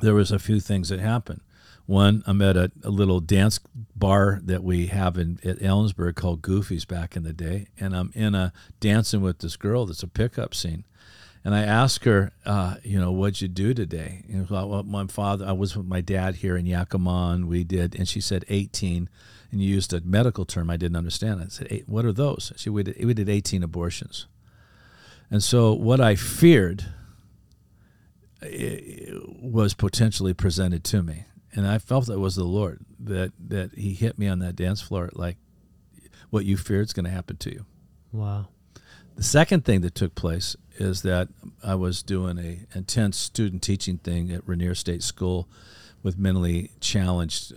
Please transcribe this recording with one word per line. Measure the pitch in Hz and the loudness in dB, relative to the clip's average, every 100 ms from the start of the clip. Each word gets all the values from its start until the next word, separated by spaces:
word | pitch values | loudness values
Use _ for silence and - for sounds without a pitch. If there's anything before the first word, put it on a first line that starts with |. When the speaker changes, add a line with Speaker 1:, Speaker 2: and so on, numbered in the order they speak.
Speaker 1:
there | 107 | 4
was | 104 95 | 6 4
a | 101 | 2
few | - 107 | 2 0
things | - 98 87 | 0 -2 -2
that | 92 | -2
happened. | 110 117 - - - _ - - | 0 -2 -4 -12 -16 _ -20 -14
One, | - 98 101 107 | 2 6 6 6
I'm | 104 101 | 4 4
at | 98 90 | 6 4
a, | 90 - | 2 -2
a | 104 | -2
little | 101 98 90 | 2 4 2
dance | 80 101 104 - - 123 110 101 | 4 4 4 2 -6 -16 -12 0
bar | 98 98 98 98 | 4 6 4 2
that | 92 92 | -2 -2
we | 92 87 87 | 0 0 0
have | 98 90 87 | 0 0 0
in, | 85 87 | -2 -4
at | 90 92 | -6 -2
Ellensburg | 95 98 107 92 87 | 2 4 2 0 -4
called | 82 92 82 | -2 -2 -2
Goofy's | 95 95 95 85 | 0 0 0 -4
back | - 87 85 87 | -6 -6 -6 -6
in | |
the | 82 | -8
day, | 80 82 98 101 - | -6 -6 -6 -8 -8
and | 98 90 | -4 -4
I'm | 90 | -4
in | 107 107 98 | -2 0 2
a | 90 - - - | 0 -4 -16 -2
dancing | 104 107 107 107 | 2 2 2 0
with | 92 85 | 0 -2
this | 85 - | -8 -6
girl | 101 120 101 | -2 -2 -2
that's | 78 | -6
a | 87 | -6
pickup | - 120 - - | -2 -2 -2 -6
scene. | - - 123 - _ - - - - | -6 -6 -6 -10 _ -20 -20 -20 -8
And | 98 | -2
I | 104 | 0
asked | 104 110 131 - | 2 4 4 2
her, | 120 101 95 - 104 | 4 4 4 -4 -2
uh, | 101 90 98 | 0 -2 -4
you | - 98 | -2 0
know, | 90 | 2
"What'd | 92 101 92 | 2 0 -2
you | 95 | -4
do | 90 104 | -2 0
today?" | 127 85 82 78 92 - | 0 -4 -6 -8 -12 -8
And | 98 | -6
I | 90 | -4
thought, | 98 98 | -4 -4
"Well, | 101 | -4
my | 101 101 95 | -4 -6 -6
father, | - 101 101 98 | -2 -2 -2 -2
I | |
was | 92 98 107 | -2 -2 -4
with | 92 | -4
my | 90 | -4
dad | 87 95 92 87 | -2 -2 -2 -2
here | 98 90 | -2 0
in | |
Yakima, | 87 87 90 95 90 90 90 | 0 -2 -2 0 0 0 0
and | 87 87 | 0 0
we | 87 | -2
did," | 85 90 87 - | 0 0 -2 -2
and | 90 | -4
she | 101 | -4
said, | - 95 - | -2 -4 -2
"Eighteen," | 101 98 - 92 87 87 _ - - - | -2 -2 -4 -2 -2 -4 _ -20 -20 -6
and | 104 | 0
you | 98 | 2
used | 98 - | 2 0
a | 87 | -4
medical | 87 101 123 101 | 0 2 2 0
term | 87 90 82 | -4 -2 -2
I | 85 | -2
didn't | 87 85 | -2 -2
understand. | 82 - 110 98 | -4 -4 -4 -4
I | 90 | -8
said, | - - | -10 -8
"Eight, | 104 - | -8 -4
what | 107 | -2
are | 117 | 0
those?" | 101 143 - - - | 0 0 -2 -8 -8
She, | 110 | -4
"We | 104 | -2
did, | 98 - | -2 -2
we | 117 | 0
did | 113 101 | 2 2
eighteen | 101 - 95 | 0 0 -2
abortions." | 85 87 85 - - - - _ _ _ _ _ - - - - - | -2 -4 -4 -6 -10 -14 -16 _ _ _ _ _ -20 -20 -20 -20 -2
And | 104 | 0
so | - 120 113 | 4 6 6
what | 107 113 131 | 4 4 6
I | 117 98 | 6 4
feared, | - - 170 143 87 95 - - - - - _ _ _ _ _ _ _ _ _ _ _ | 0 6 8 8 6 -2 -8 -12 -20 -20 -20 _ _ _ _ _ _ _ _ _ _ _
eh, | - - 60 53 - - - 50 - - | -14 -8 -6 -8 -12 -16 -14 -14 -14 -12
was | 123 113 101 | -2 2 2
potentially | - 98 - 110 - 95 | 2 0 2 2 2 -2
presented | 90 98 85 92 85 | 0 0 2 0 -2
to | - 104 | 0 0
me. | 82 80 - - _ | 0 -6 -14 -20 _
And | 104 101 | -2 0
I | 107 | 0
felt | - 131 120 | 0 0 0
that | 98 | 0
was | 95 90 | 0 0
the | |
Lord, | 87 101 95 - - - | 0 0 -2 -4 -16 -12
that, | 110 92 92 - 87 | -6 -4 -4 -6 -8
that | 98 90 | -6 -6
he | - 98 | -6 -6
hit | 92 110 - | -2 -2 0
me | 101 | -2
on | 90 | -2
that | 90 | -2
dance | 87 90 104 | -2 -2 -2
floor, | - 98 87 | -4 -6 -6
like, | - 87 90 _ _ _ _ _ _ - - - | -6 -6 -8 _ _ _ _ _ _ -20 -20 -4
"What | 107 | 0
you | 98 95 | 2 0
fear | - 101 | 0 -2
is | 104 | -2
gonna | - 87 | -4 -4
happen | 92 - 85 | -6 -8 -10
to | - | -10
you." | - 104 _ _ _ _ | -10 -16 _ _ _ _
Speaker 2:
Wow. | 110 104 101 98 _ _ - _ - - - | -6 -4 -4 -8 _ _ -20 _ -20 -14 -4
Speaker 1:
The | |
second | - 147 165 180 | 4 6 6 4
thing | - 98 | 4 2
that | 87 - | 2 -2
took | 92 | -4
place | - 87 82 - - _ - | -2 -4 -2 -4 -8 _ -4
is | 95 92 | -2 -2
that | 95 90 92 - - - | 0 0 -2 -8 -20 -10
I | 104 | -4
was | 95 90 90 | -2 0 -2
doing | - 95 90 87 | -4 -2 -2 -4
a | 85 87 101 | -8 -10 -12
intense | 95 92 117 101 - | -10 -4 0 0 0
student | - - 104 92 | -4 -2 -2 -2
teaching | - 98 - 90 | -2 -2 -2 -4
thing | 87 87 87 | -4 -2 -2
at | 87 - | -6 -4
Rainier | 87 87 87 | -2 -2 -2
State | - 85 | -4 -4
School | - - 92 90 90 - - - - - | -6 -4 -2 -2 -6 -14 -20 -20 -20 -8
with | 95 90 | -6 -2
mentally | 95 92 87 85 - _ | 0 2 0 -2 -4 _
challenged, | - 104 92 90 85 - - | -2 0 0 0 -2 -6 -10